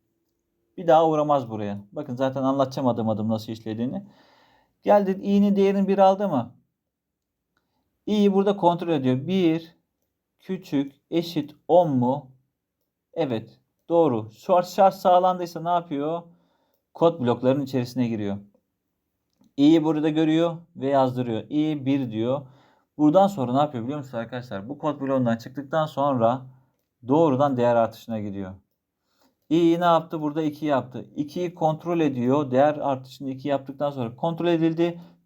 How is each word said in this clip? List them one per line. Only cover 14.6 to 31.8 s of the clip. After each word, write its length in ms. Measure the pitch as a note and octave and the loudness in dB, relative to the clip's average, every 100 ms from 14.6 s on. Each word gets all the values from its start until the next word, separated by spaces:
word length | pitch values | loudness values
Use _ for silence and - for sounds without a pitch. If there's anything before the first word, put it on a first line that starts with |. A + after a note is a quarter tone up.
| F3+ | 2
şart 260 | - G3 | 2 2
sağlandıysa 680 | F#3+ F#3+ F3+ F#3 F3+ E3+ E3+ | 4 2 4 4 -2 -6 -8
ne 80 | E3 | -2
yapıyor? 540 | F3 E3+ C#3 D3 E3+ E3+ _ _ _ _ _ _ | -2 -2 -6 -4 -6 -10 _ _ _ _ _ _
Kod 260 | - E3+ E3 | 0 0 2
bloklarının 440 | A#2+ A2+ B2+ C#3 | -2 2 2 0
içerisine 440 | C3 C3 A#2+ C3 A#2+ | -2 -4 -4 -2 -2
giriyor. 280 | A2 G2+ G2+ - _ _ _ _ _ _ _ _ _ _ - | -2 -4 -6 -12 _ _ _ _ _ _ _ _ _ _ 2
İ'yi 280 | C#3+ E3 | 4 6
burada 240 | D#3 D3+ D#3 | 2 0 0
görüyor 480 | D3+ D#3+ D#3+ E3+ E3 - - | 0 2 2 0 -2 -14 -8
ve 100 | C3+ | 0
yazdırıyor. 560 | C#3 C3 B2 B2 A2 G#2+ | 2 2 0 -4 -6 -4
I 360 | D3 D#3 D3+ C3 | -2 -2 -2 -2
bir 240 | C#3 B2 | -2 -2
diyor. 360 | G#2+ A#2+ C#3+ - _ _ _ _ - | -4 -2 -4 -8 _ _ _ _ 0
Buradan 280 | D3+ F3+ G3+ | 4 6 4
sonra 260 | G3 B2 | 0 -2
ne 60 | C3 | 0
yapıyor 260 | D3 A#2+ | 0 -2
biliyor 140 | A#2 D3 | -6 -8
musunuz 160 | C3 | -8
arkadaşlar? 540 | A#2 A#2 B2+ - G2 G#2+ | -10 -10 -12 -10 -12 -12
Bu 100 | C#3+ | -8
kod 220 | D#3 C3+ | -6 -6
bloğundan 360 | C3+ C3+ A#2+ A2+ | -2 0 0 -2
çıktıktan 500 | - - - D#3+ D#3 | -6 -14 -6 -4 -2
sonra 600 | C3+ C#3+ B2+ A2+ B2+ - - _ _ _ _ A#2 | -2 -2 2 2 0 -8 -20 _ _ _ _ 0
doğrudan 480 | D3+ E3 B2+ C#3+ B2 | 2 4 2 0 2
değer 200 | A#2+ A#2 | 2 4
artışına 440 | A2 - - A2 | 2 -4 -10 -8
gidiyor. 340 | G#2 G2+ F#2+ F#2 _ _ _ _ _ _ _ _ _ | -8 -8 -12 -14 _ _ _ _ _ _ _ _ _
I 300 | E3 E3+ E3+ | 2 2 2
ne 40 | |
yaptı? 360 | F3 E3 E3 E3 | 2 2 0 -6
Burada 200 | D3+ D#3 | -4 -4
iki 240 | D#3 D3 D3+ | -4 -4 -2
yaptı. 400 | C3 G#2 A#2 G2 - | -2 -2 -12 -12 -10
İkiyi 380 | D3 F3+ F3 | -8 -6 -8
kontrol 460 | F3 D#3 D#3 | -2 -2 -2